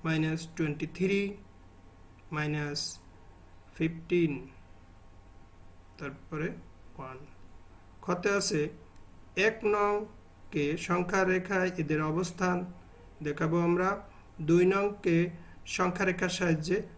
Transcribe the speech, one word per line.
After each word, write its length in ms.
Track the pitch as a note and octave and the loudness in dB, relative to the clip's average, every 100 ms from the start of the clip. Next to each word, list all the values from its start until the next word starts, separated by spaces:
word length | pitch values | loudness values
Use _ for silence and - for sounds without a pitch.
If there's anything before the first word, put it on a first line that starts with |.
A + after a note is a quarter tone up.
মাইনাস 360 | E3 D#3+ D#3 D#3+ E3 | 0 0 0 -2 -6
টোয়েন্টি 320 | - D#3 D3 D3+ - | -4 -4 -2 -8 -2
থ্রি, 240 | F#3+ G3 G3+ G3+ - - - - - - - - - | 2 2 0 -6 -16 -20 -20 -20 -20 -20 -20 -20 -8
মাইনাস 480 | D3+ D3+ D3+ D3 C#3+ - - - - - - - - - | -4 -2 -2 -4 -4 -4 -6 -18 -20 -20 -20 -20 -20 -20
ফিফটিন, 600 | - D#3+ E3 - F3+ E3 C3 B2+ - - - - - - - - - - - - - - - | -2 -2 -2 0 2 2 0 -10 -18 -20 -20 -20 -20 -20 -20 -20 -20 -20 -20 -20 -20 -20 -12
তারপরে 520 | C#3+ C3+ - D#3 E3+ - - - - | -12 -12 -10 -6 -6 -6 -16 -20 -20
ওয়ান। 240 | - C3 C3 D3 - - - - - - - | -14 -14 -14 -18 -20 -20 -20 -20 -20 -20 -10
খতে 280 | - F3 G3+ G3+ | -2 0 2 2
আছে 220 | F#3+ D#3+ D#3 - - - - - - - | 2 2 -2 -6 -20 -20 -20 -20 -8 2
এক 200 | G#3+ A3 | 2 2
নংকে 1000 | G#3+ G#3 G#3 G#3 G#3+ - - - - D#3 C#3+ E3 - | 0 2 2 0 -4 -14 -20 -20 -6 -2 0 -2 0
সংখ্যা 320 | F3 F3+ G3 | 0 2 2
রেখায় 460 | F#3 F#3 F#3 F#3+ F#3 F#3 | 4 2 0 0 0 -2
এদের 220 | D3+ D#3 | 0 0
অবস্থান 540 | D#3 D#3+ E3+ - F3+ F3+ F3+ - - - - - | 2 0 0 0 0 0 -4 -12 -20 -20 -20 -8
দেখাবো 340 | D3 D3 D#3+ E3+ | -6 0 2 4
আমরা, 280 | E3+ F3 F#3 G3 - - - - D#3 | 4 4 2 0 -8 -20 -20 -6 4
দুই 160 | E3+ F3+ | 6 6
নংকে 440 | G3 G3+ G3+ F3+ E3 E3+ - - - - | 4 0 0 2 4 2 -4 -18 -16 -10
সংখ্যা 380 | - F#3 F3+ | 0 0 2
রেখার 280 | F#3+ F3+ F3+ - | 0 2 -2 0
সাহায্যে 380 | F3 D#3+ D#3 G3 - | 2 2 2 0 -2